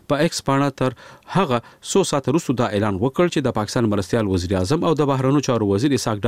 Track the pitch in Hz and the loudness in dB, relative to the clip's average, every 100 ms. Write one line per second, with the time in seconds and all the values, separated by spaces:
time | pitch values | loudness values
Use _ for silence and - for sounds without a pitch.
0 | _ 143 165 - - 135 143 - 127 120 | _ 0 0 -2 -2 0 0 -2 -4 -4
1 | - - - 175 180 120 - - - 196 | -18 -20 -4 -2 0 0 -4 -18 -2 0
2 | 175 147 127 147 - 123 117 101 104 95 | 2 0 0 -2 0 -2 0 0 0 0
3 | 123 - 175 165 127 110 104 135 113 101 | -2 0 0 0 -2 -2 -2 -2 0 0
4 | 98 117 104 95 87 95 92 160 180 151 | 0 -2 0 0 0 -2 0 0 0 0
5 | 143 135 131 147 131 117 104 98 143 131 | 0 0 2 0 2 0 2 2 2 0
6 | - 107 | 0 -2